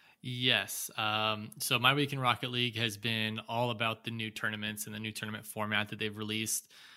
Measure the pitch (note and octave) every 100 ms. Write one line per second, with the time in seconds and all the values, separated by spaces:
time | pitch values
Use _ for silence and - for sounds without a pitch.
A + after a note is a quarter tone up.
0 | - _ B2 B2 B2+ A2+ G2 - - -
1 | A2 G#2+ A2 G#2+ G#2+ - - B2+ B2+ C#3
2 | C#3+ C#3 B2+ A#2 B2+ B2 B2 A2 A#2 G#2
3 | A#2 A2+ A2 A2 G#2+ A#2 B2 A2+ A2+ A2
4 | - A#2 A2 - A2+ G#2+ G#2+ G#2+ A2 G#2+
5 | A2 A2 A2 G#2+ A2+ - G#2+ G#2+ G#2+ G#2+
6 | G#2+ G#2 G#2+ A2 A2 - - - -